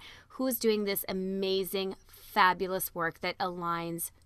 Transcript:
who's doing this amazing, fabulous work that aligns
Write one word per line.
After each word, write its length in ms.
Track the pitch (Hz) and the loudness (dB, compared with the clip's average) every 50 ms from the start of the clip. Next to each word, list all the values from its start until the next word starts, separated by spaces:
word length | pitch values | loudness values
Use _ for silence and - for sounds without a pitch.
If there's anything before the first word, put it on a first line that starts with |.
| - - - - - - | -8 -12 -20 -20 -20 -12
who's 280 | - - 262 262 233 226 | -4 -2 0 0 0 2
doing 240 | - 226 214 208 208 | 4 4 4 4 2
this 220 | 196 196 - - - | 0 -2 -2 -4 -4
amazing, 880 | 190 190 185 190 190 196 190 190 190 190 190 180 - 196 190 190 196 - - | -4 -2 -2 -2 -2 0 0 2 2 0 0 0 -2 -2 -2 -4 -6 -8 -12
fabulous 880 | - - - - - - 214 190 185 175 - 190 180 190 185 - - - | -20 -20 -20 -20 -2 4 6 6 6 6 4 0 -2 -2 -2 -2 -4 -2
work 280 | 180 165 165 - - | -2 -2 -2 -2 -2
that 160 | - 180 170 - | -4 -4 -2 -2
aligns 760 | 202 185 175 180 175 170 170 170 170 170 170 165 - - - - - | -2 -4 -2 -4 -2 -2 -2 -2 -2 -4 -4 -4 -6 -8 -10 -14 -20